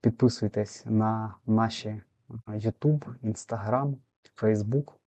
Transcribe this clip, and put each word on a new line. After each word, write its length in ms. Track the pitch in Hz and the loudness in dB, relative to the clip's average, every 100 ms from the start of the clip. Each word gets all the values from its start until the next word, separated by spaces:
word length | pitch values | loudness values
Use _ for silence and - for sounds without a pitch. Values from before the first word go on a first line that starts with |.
Підписуйтесь 800 | 120 113 127 120 107 104 104 - - | 2 4 2 4 -4 -2 -4 -8 0
на 500 | 110 110 110 110 - - | 2 2 0 -6 -8 0
наші, 560 | 110 113 - 107 107 - _ _ 117 - | 2 2 -2 -8 -10 -14 _ _ -16 -10
а, 60 | |
YouTube, 640 | 107 110 - 147 151 - 123 | -4 -4 0 2 2 -2 -6
Instagram, 720 | 110 107 - 110 101 123 143 135 _ _ _ - | -6 -6 -6 -6 -2 0 -2 -6 _ _ _ 0
Facebook. 520 | 110 107 104 135 143 _ | 2 2 0 -2 -2 _